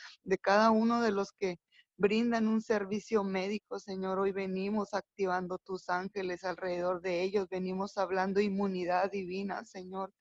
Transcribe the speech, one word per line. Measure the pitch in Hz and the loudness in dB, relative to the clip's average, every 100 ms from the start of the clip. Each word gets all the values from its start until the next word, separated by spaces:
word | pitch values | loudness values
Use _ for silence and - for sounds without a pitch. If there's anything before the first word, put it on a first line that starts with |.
| - - | -20 -16
de | 180 190 | -2 0
cada | 196 202 226 | 4 6 8
uno | 220 226 233 | 6 4 4
de | 233 | 2
los | 196 196 | 2 -2
que | _ 190 175 _ _ _ - | _ -4 -4 _ _ _ 0
brindan | 196 220 240 233 220 | 2 4 2 2 2
un | 220 | 2
servicio | - 214 190 208 - 220 | 2 0 0 -4 0 0
médico, | 196 190 190 208 - 196 | 2 -2 -2 -4 -6 -10
Señor. | 208 190 190 190 | -8 -6 -2 0
Hoy | 196 | 0
venimos | 196 190 185 196 214 196 | -2 -4 -2 -2 -2 -2
activando | 196 - - 190 180 180 180 | -4 -6 -4 -2 -2 -2 -6
tus | - 185 - | -6 -8 -2
ángeles | 180 190 202 185 175 | -2 -2 -6 -6 -4
alrededor | 185 170 185 175 180 180 | -6 -4 -4 -2 -2 -2
de | 185 175 | -2 -2
ellos, | 190 208 185 | 0 0 -2
venimos | 185 185 185 196 202 | -4 -2 -4 -4 -4
hablando | 180 185 196 196 | -2 0 2 2
inmunidad | 208 196 202 185 175 180 196 | 2 0 0 0 0 2 0
divina, | 196 180 190 202 - | -2 -4 -6 -4 -6
Señor, | 233 196 185 190 190 _ | -8 -14 -10 -8 -8 _